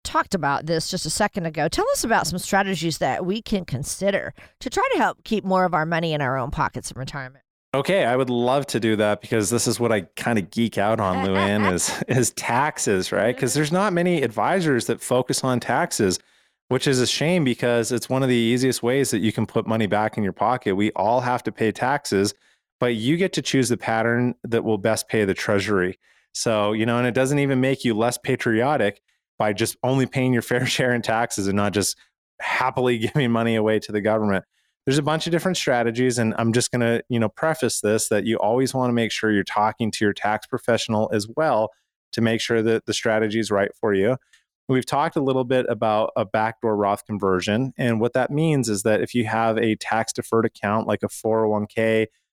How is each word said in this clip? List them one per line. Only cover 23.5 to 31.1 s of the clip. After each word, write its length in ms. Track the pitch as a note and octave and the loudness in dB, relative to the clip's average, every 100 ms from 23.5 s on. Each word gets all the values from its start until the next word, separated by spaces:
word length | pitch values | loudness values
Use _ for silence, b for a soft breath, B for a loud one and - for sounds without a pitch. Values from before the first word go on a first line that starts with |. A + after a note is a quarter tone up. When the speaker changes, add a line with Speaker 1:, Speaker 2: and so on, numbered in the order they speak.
| C3+ A#2 | 0 2
Speaker 2:
the 80 | A#2 | 0
pattern 600 | - A2+ A#2 A#2+ B2 - | 0 0 0 0 0 -4
that 200 | A#2+ A#2 | -4 -2
will 140 | A2 G#2 | 0 0
best 300 | A2 G#2+ - | 0 -2 0
pay 160 | A2 G2 | 0 0
the 80 | |
treasury. 640 | F2+ - G2+ G2 G2 F#2 - b b b | 0 0 0 2 0 0 -4 b b b
So, 400 | - A#2+ G#2+ G#2 | -6 0 2 2
you 140 | A2 A#2 | 0 0
know, 100 | A#2+ | 2
and 80 | B2 | 2
it 80 | |
doesn't 260 | B2+ C3 D3 | 0 0 2
even 200 | C#3 C3 | 2 2
make 240 | C3 C3+ | 0 0
you 100 | A#2+ | 0
less 220 | G#2+ A#2+ - | 0 0 -2
patriotic 840 | - B2+ A#2+ A2 C3 C#3+ G#2 - _ _ _ - | -4 -2 0 2 2 0 0 -4 _ _ _ -2
by 140 | G#2+ | -2
just 240 | G2 A2+ - | 0 -2 -2
only 240 | B2 C3+ B2 | 0 0 0
paying 260 | C3+ B2+ | 0 2
your 80 | A#2+ | 0
<laughs> 80 | - | 0
fair 140 | B2 | -2
share 300 | B2+ - B2+ | 0 0 0
in 80 | A#2+ | 0
taxes 440 | - | 0